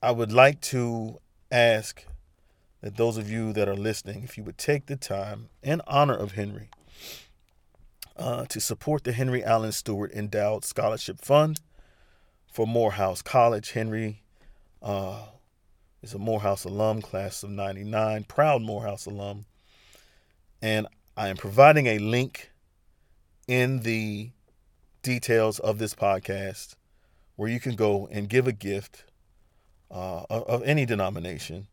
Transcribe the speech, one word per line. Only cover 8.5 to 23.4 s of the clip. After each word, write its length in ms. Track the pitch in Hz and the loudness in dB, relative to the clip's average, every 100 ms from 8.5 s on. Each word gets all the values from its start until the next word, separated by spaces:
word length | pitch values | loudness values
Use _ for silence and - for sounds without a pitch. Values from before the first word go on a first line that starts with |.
| - | -6
support 440 | - 110 - 151 | -4 -4 -2 -2
the 80 | 135 | 0
Henry 320 | 117 131 127 | -2 0 0
Allen 280 | 110 113 110 | 2 2 2
Stewart 400 | 104 - 101 104 | -4 -4 -4 -4
Endowed 540 | - 107 104 104 107 - | -6 -4 0 0 0 -4
Scholarship 540 | - 107 110 - 95 | -2 0 -2 -6 -12
Fund 400 | - 143 156 151 _ - - _ _ _ _ _ _ | 4 6 6 0 _ -20 -20 _ _ _ _ _ _
for 180 | - 113 | -4 0
Morehouse 560 | 117 113 95 95 92 | 2 2 2 -2 -2
College. 500 | - 135 117 110 110 | 0 6 6 4 -4
Henry, 520 | 117 110 110 110 107 _ _ - - _ _ | -6 -4 -4 -6 -8 _ _ -20 -20 _ _
uh, 440 | - 98 98 104 107 - _ _ _ _ _ _ | -6 -4 -4 -10 -16 -20 _ _ _ _ _ _
is 140 | - 101 | -16 -8
a 20 | |
Morehouse 460 | 107 110 101 98 | -4 -2 0 -2
alum, 380 | 92 98 110 110 | -4 -2 0 0
class 420 | 107 95 98 - | -4 -8 -8 -10
of 80 | 101 | -12
ninety-nine, 720 | 101 98 98 104 107 110 107 | -6 -6 -6 -4 -2 0 -2
proud 400 | 104 - 151 139 | -6 0 2 2
Morehouse 420 | 110 104 107 98 - | -2 -6 -6 -8 -10
alum. 400 | 104 101 101 107 _ _ _ _ - _ _ _ _ _ _ | -10 -8 -10 -16 _ _ _ _ -20 _ _ _ _ _ _
And 240 | 110 107 107 _ _ - | -2 -2 -2 _ _ -6
I 120 | 104 | -6
am 100 | 95 | -4
providing 480 | 101 101 143 151 131 | -4 10 10 10 4
a 140 | 107 | 2
link 520 | 104 120 131 - - _ _ _ _ _ _ _ _ _ | 2 0 -2 -6 -20 _ _ _ _ _ _ _ _ _